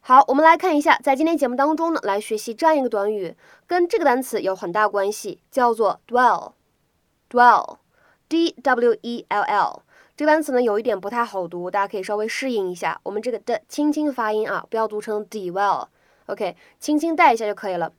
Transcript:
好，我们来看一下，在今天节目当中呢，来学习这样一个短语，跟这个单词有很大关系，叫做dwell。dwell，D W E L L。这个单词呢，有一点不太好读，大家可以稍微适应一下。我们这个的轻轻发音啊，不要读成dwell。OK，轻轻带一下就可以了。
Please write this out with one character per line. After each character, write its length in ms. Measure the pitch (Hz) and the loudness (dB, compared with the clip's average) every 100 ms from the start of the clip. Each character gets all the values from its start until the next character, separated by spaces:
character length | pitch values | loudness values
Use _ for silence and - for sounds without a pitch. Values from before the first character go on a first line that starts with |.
好， 240 | - 254 - | 8 6 6
我 60 | |
们 100 | 269 | 6
来 120 | 320 330 | 6 4
看 200 | 370 302 | 2 2
一 40 | |
下， 160 | 302 - | 2 2
在 140 | - 269 | 2 2
今 100 | 320 | 2
天 100 | 330 | 0
节 120 | 262 | -2
目 80 | 247 | 0
当 200 | 285 311 | 0 0
中 160 | 330 | -2
呢， 60 | 320 | -2
来 160 | - 202 | -2 -4
学 160 | 214 214 | -4 -8
习 180 | - | -6
这 100 | 220 | 0
样 120 | 320 311 | 2 2
一 40 | |
个 80 | 254 | 0
短 240 | 214 202 | -2 -2
语， 220 | 214 175 - _ - _ | -4 -6 -10 _ -20 _
跟 220 | 349 349 | -2 0
这 100 | 427 | 2
个 60 | |
单 180 | 302 247 | 2 0
词 180 | 262 220 | -2 -4
有 140 | 185 | -4
很 160 | 190 190 | -4 -4
大 160 | 190 214 | 0 0
关 240 | 202 196 | 0 -4
系， 300 | 208 208 - _ | -4 -10 -14 _
叫 240 | - 240 | 0 0
做 260 | 226 208 - _ | 2 0 -2 _
dwell。 460 | 240 247 185 - _ _ _ _ _ _ _ _ | 2 4 2 -4 _ _ _ _ _ _ _ _
dwell，D 1300 | 247 240 208 - - _ _ _ _ _ 320 330 - | 6 8 8 2 -12 _ _ _ _ _ 0 0 0
W 340 | 254 254 240 226 | 0 2 2 0
E 240 | 233 240 - | -4 -10 -6
L 140 | 202 | -4
L。 400 | - 202 156 - _ _ _ - | 0 0 -2 -4 _ _ _ -4
这 80 | |
个 60 | 302 | 2
单 100 | 311 | 2
词 120 | 302 | 2
呢， 100 | 247 | 0
有 160 | 247 208 | 0 0
一 40 | |
点 160 | 233 202 | -2 -4
不 120 | 190 | -4
太 140 | 240 | -4
好 240 | 233 190 175 | -4 -4 -8
读， 200 | 175 180 | -8 -6
大 100 | 196 | -4
家 80 | 196 | -4
可 80 | 208 | -6
以 40 | |
稍 120 | 190 | -4
微 140 | 208 214 | -4 -4
适 240 | - 269 | -6 -4
应 180 | 233 190 | -2 -4
一 40 | |
下。 260 | 175 175 - | -4 -6 -6
我 80 | - | -8
们 100 | 208 | -6
这 120 | 233 | -6
个 60 | 220 | -8
的 200 | - 220 _ | -6 -6 _
轻 240 | - 294 | -2 -2
轻 200 | 302 302 | 0 -4
发 200 | 254 220 | -2 -2
音 160 | 214 214 | -2 -2
啊， 160 | 185 - | -6 -6
不 60 | 220 | -4
要 100 | 220 | -4
读 140 | 214 | -4
成 260 | 208 214 214 | -6 -8 -6
dwell。 640 | 220 180 180 202 156 - _ _ _ - | -10 -8 -2 0 -2 -6 _ _ _ -14
OK， 300 | 196 196 175 _ _ | -8 -8 -8 _ _
轻 180 | - 302 | -2 -2
轻 200 | 330 330 | 0 4
带 180 | 330 | 4
一 20 | 226 | 4
下 80 | |
就 80 | 214 | -2
可 160 | 202 208 | -6 -6
以 40 | |
了。 180 | 180 165 | -4 -6